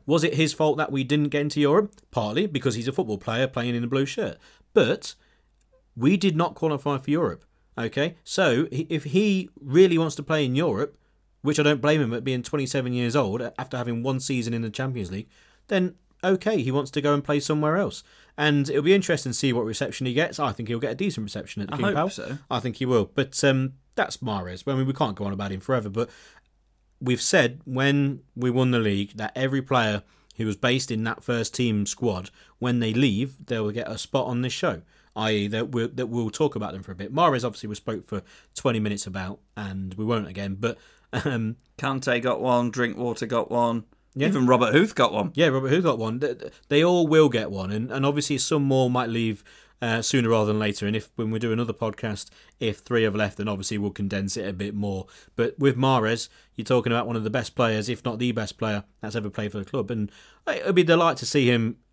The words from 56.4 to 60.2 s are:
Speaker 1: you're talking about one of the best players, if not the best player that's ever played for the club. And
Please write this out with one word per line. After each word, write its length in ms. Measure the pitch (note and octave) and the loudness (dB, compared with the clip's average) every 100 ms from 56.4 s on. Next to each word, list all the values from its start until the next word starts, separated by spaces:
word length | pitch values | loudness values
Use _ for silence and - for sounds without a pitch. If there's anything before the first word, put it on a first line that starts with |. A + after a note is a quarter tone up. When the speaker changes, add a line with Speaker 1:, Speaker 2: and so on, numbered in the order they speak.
| _ - | _ -12
Speaker 1:
you're 100 | A2 | 0
talking 260 | B2 A#2+ | 2 2
about 160 | A#2 A#2 | 0 0
one 100 | A#2 | -2
of 60 | A2 | -2
the 40 | |
best 240 | B2+ A2+ - | -4 -4 0
players, 340 | A#2 G#2+ G#2+ | 0 2 -2
if 120 | A#2 - | -4 -6
not 140 | A2 | -2
the 140 | B2 | -2
best 240 | A2+ G#2 - | -2 -4 -4
player 280 | A2 G2+ - _ | -4 -4 -6 _
that's 120 | G#2+ A2+ | -8 -6
ever 120 | G#2 | -6
played 220 | - G#2 | -6 -6
for 60 | G#2 | -6
the 60 | F#2+ | -6
club. 260 | C3 G2 | -4 -4
And 200 | A#2 G#2 - | -4 -4 -8